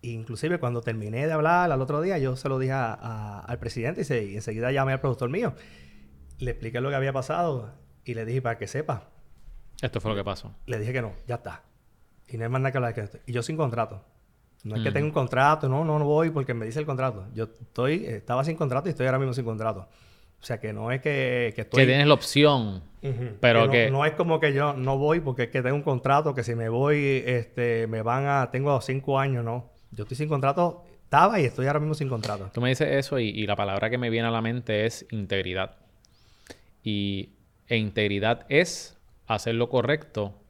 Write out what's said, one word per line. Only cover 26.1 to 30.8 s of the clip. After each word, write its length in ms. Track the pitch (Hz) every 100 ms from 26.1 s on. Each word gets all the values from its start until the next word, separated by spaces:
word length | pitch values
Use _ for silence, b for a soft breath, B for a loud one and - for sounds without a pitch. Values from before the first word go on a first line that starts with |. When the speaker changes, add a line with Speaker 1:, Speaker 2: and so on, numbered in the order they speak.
| 139 156
Speaker 1:
que 100 | 135
si 100 | 107
me 140 | 117 113
voy, 540 | 117 139 147 143 135 120
este, 600 | 123 117 - 120 117 113
me 140 | 113
van 240 | 110 123 139
a... 240 | 139 127
Tengo 280 | 127 139 139
cinco 380 | - 135 135 135
años, 260 | 139 131
no. 260 | 117 123 120 - -
Yo 140 | -
estoy 120 | 107 127
sin 120 | 151
contrato, 560 | 147 135 143 175 170